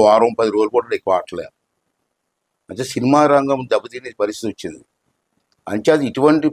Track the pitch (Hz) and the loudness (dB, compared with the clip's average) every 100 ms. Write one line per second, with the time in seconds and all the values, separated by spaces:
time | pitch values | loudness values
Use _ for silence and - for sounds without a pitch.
0 | 107 110 117 117 113 104 107 120 117 104 | 6 4 2 0 -2 0 0 -2 -2 -6
1 | 98 90 - 87 71 _ _ _ _ _ | -2 -2 -4 -12 -14 _ _ _ _ _
2 | _ _ _ _ _ _ - 95 127 - | _ _ _ _ _ _ -16 -10 -8 -4
3 | 123 147 147 143 139 135 127 - 120 123 | 2 4 4 2 0 -4 -2 -4 -4 -16
4 | 127 110 104 - 107 - 87 67 _ _ | -14 -4 -4 -4 -8 -8 -14 -14 _ _
5 | _ _ _ _ _ _ - 107 131 156 | _ _ _ _ _ _ -8 -2 2 2
6 | 127 131 147 156 151 | 0 2 2 2 0